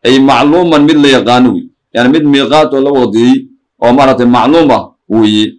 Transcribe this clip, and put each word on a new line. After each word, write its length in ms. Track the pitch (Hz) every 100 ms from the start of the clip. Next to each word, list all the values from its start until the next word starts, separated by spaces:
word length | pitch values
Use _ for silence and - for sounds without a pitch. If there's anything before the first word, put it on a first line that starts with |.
ay 140 | 120 135
macluuman, 640 | 135 123 147 165 175 151
mid 120 | 147 151
la 120 | 143
yaqaano 400 | 131 120 123 127
weeye. 160 | 95 - _ _
Yani 160 | - 123
mid 160 | 156
miiqaat 460 | 147 139 131 151 156
oo 60 | 139
la 100 | 139
waqtiyey, 440 | 139 117 110 120 135 - _ _ _
oo 100 | 117
maaragtay 340 | 127 135 123 120
macluum 440 | 123 117 165 151
ah 120 | 113 - _ _
weeye. 380 | 110 107 107 107